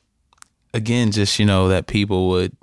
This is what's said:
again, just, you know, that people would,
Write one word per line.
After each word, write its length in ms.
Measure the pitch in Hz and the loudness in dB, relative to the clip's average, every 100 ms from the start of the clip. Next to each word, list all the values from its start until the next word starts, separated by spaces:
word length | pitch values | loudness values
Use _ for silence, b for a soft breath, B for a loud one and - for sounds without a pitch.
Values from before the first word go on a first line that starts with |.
| _ _ _ _ - _ _ | _ _ _ _ -20 _ _
again, 380 | 117 110 120 110 | -6 -2 0 0
just, 260 | 104 98 - | 0 -2 2
you 80 | 104 | 2
know, 220 | 95 95 | 4 2
that 180 | 92 - | 0 -2
people 420 | 104 101 92 92 | -2 -2 -2 0
would, 240 | 90 92 - | 0 -2 -8